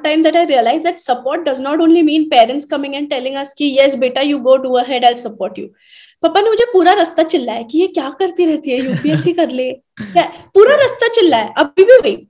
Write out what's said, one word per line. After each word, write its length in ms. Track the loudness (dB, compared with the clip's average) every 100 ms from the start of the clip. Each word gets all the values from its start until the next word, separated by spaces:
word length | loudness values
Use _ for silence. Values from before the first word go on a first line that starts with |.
| -2
time 180 | 0
that 120 | 2 2
I 100 | 2
realized 400 | 0 0 -2 -4
that 120 | -6
support 420 | -6 -6 -4 -4 -4
does 140 | -6
not 260 | -4 0 2
only 140 | 4 2
mean 220 | 0 0
parents 420 | 2 2 -2 -8
coming 200 | -8 -8 -10
and 120 | -8
telling 240 | -6 -6 -8
us 100 | -10 -6
कि 180 | -2 2
"Yes 160 | 0 0
बेटा, 260 | -4 -2
you 180 | -2 -2 2
go, 100 | 2 2
do 120 | -2
ahead, 220 | -2 0 0
I'll 180 | 0 -8
support 320 | -10 -10 -10
you।" 80 | -16 _ _ -20 _ _
पापा 200 | 0 0
ने 80 | 0
मुझे 160 | 0 0
पूरा 200 | 2 2
रास्ता 300 | 2 0 -2
चिल्लाया 380 | -2 -2 -4 -8
कि 180 | -4 -2
"ये 80 | -2
क्या 220 | -4 -8 -6
करती 260 | -4 -2 -2
रहती 260 | -2 -4
है, 60 | -4 -4
यूपीएससी 460 | -4 -2 0 -2
कर 160 | -2 -2
ले।" 220 | -2 -6 -8 _ -16
क्या, 220 | -2 0 -2 -8 0
पूरा 220 | 4 6 4
रास्ता 320 | 0 0 -2
चिल्लाया। 460 | 2 2 2 -2 -2
अभी 260 | 0 2
भी 100 | 6
वही, 240 | 6 6 -4